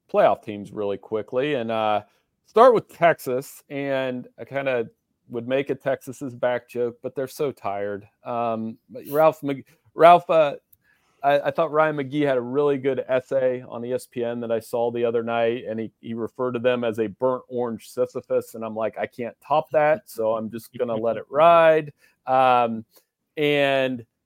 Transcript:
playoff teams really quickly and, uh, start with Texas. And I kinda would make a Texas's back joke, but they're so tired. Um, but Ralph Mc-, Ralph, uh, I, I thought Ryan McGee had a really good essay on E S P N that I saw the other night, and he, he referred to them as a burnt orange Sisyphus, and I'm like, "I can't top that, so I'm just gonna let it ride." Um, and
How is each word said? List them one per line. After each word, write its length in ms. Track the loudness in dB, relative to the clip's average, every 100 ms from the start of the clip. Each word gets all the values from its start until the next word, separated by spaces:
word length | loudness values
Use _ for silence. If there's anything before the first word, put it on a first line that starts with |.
| _
playoff 320 | 2 4 2
teams 300 | -4 -12 -10
really 240 | -8 -6 -6
quickly 600 | -6 -8 -4 -4 -2 -2
and, 140 | -2
uh, 340 | -2 0 0 -4 _ _ _ _
start 260 | 6 6
with 160 | 6 -2
Texas. 720 | 0 2 2 -2 -6 -6 -16 -12
And 580 | -8 -4 -4 -4 -6 -12 -18
I 80 | -10
kinda 420 | -6 -2 -2 -4 _ _ _ -12
would 180 | -10 -2
make 220 | -2 -2
a 60 |
Texas's 600 | -4 -4 -4 -6 -12 -12
back 360 | -4 -2 -2 -6
joke, 300 | -6 -6 -6
but 120 | -10
they're 140 | -8 -8
so 240 | -6 -6
tired. 560 | -6 -8 -6 -6 -8 -12 _
Um, 540 | -8 -4 -4 -4 -8 -12 _
but 140 | -18 -6
Ralph 320 | 2 2 2
Mc-, 240 | -4 -8 -10 _ _
Ralph, 380 | 6 8 8 6
uh, 240 | 2 2 -2 _ _ _ _ _ _
I, 160 | 0 2
I 120 | 0
thought 200 | -2 0
Ryan 260 | 2 2 0
McGee 300 | -4 -2 0
had 120 | 0
a 20 |
really 380 | -2 0 0 0
good 260 | -2 -2 -2
essay 560 | -2 -2 -2 0 -2 -8
on 160 | -10
E 80 | -6
S 140 | -6 -6
P 180 | -6
N 160 | -6 -4
that 100 | -4
I 80 | -4
saw 320 | -4 -4 -2
the 140 | -2
other 180 | -2 -2
night, 420 | -2 0 0 -2 -6
and 100 | -8
he, 140 | -10 _
he 140 | -12
referred 380 | -8 -8 -6 -4
to 60 | -2
them 240 | 0 0
as 160 | -2 -2
a 100 | -4
burnt 340 | -2 -2 -2 -6
orange 440 | -6 -6 -8 -8
Sisyphus, 640 | -4 -4 -4 -4 -4 -4
and 100 | -8
I'm 100 | -8
like, 220 | -4 -4 -4
"I 80 |
can't 320 | -8 -8 -10 -10
top 320 | -2 -2 0
that, 360 | 2 2 0 -4
so 240 | -4 -2
I'm 180 | -2 -4
just 240 | -10 -10 -6
gonna 180 | -4 -2
let 220 | -2 -4
it 80 | -4
ride." 640 | 4 6 8 6 4 0 -12 _ _ -2
Um, 600 | 2 4 4 2 -2 -12 _ _ _ _ -4
and 720 | 0 2 2 2 0 -4 -12 _